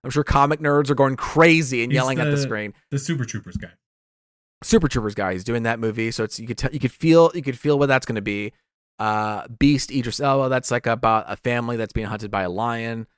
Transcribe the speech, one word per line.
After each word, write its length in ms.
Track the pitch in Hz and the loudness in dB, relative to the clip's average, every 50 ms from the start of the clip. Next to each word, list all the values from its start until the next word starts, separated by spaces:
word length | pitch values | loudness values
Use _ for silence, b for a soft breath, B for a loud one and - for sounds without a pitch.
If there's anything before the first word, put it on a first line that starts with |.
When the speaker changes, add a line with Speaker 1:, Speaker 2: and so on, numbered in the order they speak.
| - | -8
Speaker 1:
I'm 60 | 131 | -2
sure 140 | 131 147 139 | -2 -2 0
comic 360 | - - 139 139 143 151 151 | 2 4 4 4 4 2 0
nerds 300 | 156 147 143 147 147 131 | 0 2 2 2 2 2
are 40 | 143 | 4
going 220 | 127 139 135 131 | 2 2 2 2
crazy 680 | - - - - 151 160 170 165 160 160 127 131 120 | -4 -8 -2 4 6 6 8 6 4 2 0 0 -2
and 100 | 113 120 | 0 0
Speaker 2:
He's 40 | 139 | 0
Speaker 1:
yelling 220 | 127 127 131 135 127 | 0 2 0 0 0
at 60 | 151 | 0
the 80 | 151 | 0
Speaker 2:
the, 40 | 147 143 | 0 0
Speaker 1:
screen. 360 | 139 131 113 107 104 104 - _ _ _ | 0 -2 -4 -6 -6 -8 -12 _ _ _
Speaker 2:
the 80 | - 139 | -6 -4
Super 260 | - - 165 135 120 | -2 -2 -2 -4 -4
Troopers 320 | - - 104 - - 90 | -6 -6 -10 -10 -8 -12
guy. 140 | - - 85 _ _ _ _ _ _ _ _ _ _ _ _ _ _ _ _ _ _ | -12 -12 -12 _ _ _ _ _ _ _ _ _ _ _ _ _ _ _ _ _ _
Speaker 1:
Super 260 | - - 220 226 170 135 | 0 4 4 4 4 4
Troopers 260 | - 127 107 107 101 | 0 0 -4 -4 -4
guy. 180 | - 101 92 | -2 -2 -2
He's 120 | 92 92 95 | -2 -4 -4
doing 200 | 117 117 120 113 | -4 -4 -2 0
that 140 | 117 113 113 | -2 -2 -2
movie, 320 | 113 113 107 113 113 113 | -2 -4 -2 -2 -4 -4
so 140 | 117 - 110 | -2 -4 -4
it's, 140 | 107 - - | -4 -6 -10
you 60 | 113 | -10
could 120 | 117 120 - | -10 -8 -4
tell, 120 | - 131 | -4 -4
you 60 | - 143 | -4 -2
could 120 | - 117 | -2 -2
feel, 380 | - - - 165 160 165 165 165 - | -2 0 2 6 8 8 8 6 4
you 80 | 175 | -2
could 160 | 143 139 123 117 | -6 -6 -8 -4
feel 200 | - 147 147 139 | 0 0 2 2
what 80 | 143 | 4
that's 200 | 139 135 131 - | 4 2 0 0
gonna 160 | - 120 107 | -2 -6 -4
be. 300 | 98 104 101 101 104 104 _ _ _ _ _ _ _ _ _ _ | -4 -4 -4 -4 -6 -8 _ _ _ _ _ _ _ _ _ _
Uh, 480 | 110 107 107 107 107 107 107 101 - - 120 - | -4 -2 -2 -2 -2 -4 -4 -6 -10 -12 -4 2
Beast, 320 | 139 143 147 131 - - | 2 4 4 2 -2 -4
Idris 300 | 127 139 117 117 107 - | -4 -4 -4 -4 -4 -2
Elba. 280 | 143 139 139 139 135 131 | 0 0 0 2 0 0
That's, 220 | 131 127 123 - | -2 -2 -2 -2
like, 160 | 127 120 - | -4 -2 0
about 380 | 123 113 120 - 113 110 110 - - | -2 -2 0 2 2 2 2 0 -4
a 80 | 101 | -12
family 400 | - _ 123 120 120 117 117 120 | -6 _ -2 -2 -2 -2 -4 -4
that's 160 | 113 110 104 | -6 -6 -6
being 140 | - 113 110 | -6 -6 -6
hunted 240 | 104 107 104 110 101 | -6 -8 -8 -8 -6
by 120 | 104 101 | -4 -4
a 80 | 95 90 | -2 -2
lion. 560 | 87 98 113 117 117 117 113 117 117 113 113 _ _ | -4 -4 -4 -4 -4 -4 -6 -6 -8 -8 -10 _ _